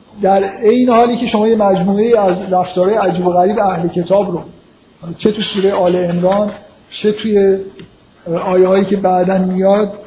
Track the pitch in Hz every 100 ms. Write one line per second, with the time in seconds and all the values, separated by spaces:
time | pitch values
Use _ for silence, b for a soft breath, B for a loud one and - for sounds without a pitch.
0 | - 208 190 196 196 - 220 247 254 226
1 | 240 240 247 214 220 220 202 190 185 202
2 | 233 226 190 180 190 180 180 180 185 214
3 | 190 170 180 175 185 214 202 175 170 180
4 | 170 196 185 170 - - _ _ _ _
5 | 170 165 220 214 - 202 196 196 180 180
6 | 175 175 180 202 208 - - - _ -
7 | 214 208 220 202 196 190 190 - - _
8 | _ _ 175 165 196 185 185 196 190 190
9 | 190 185 180 190 185 185 190 202 202 -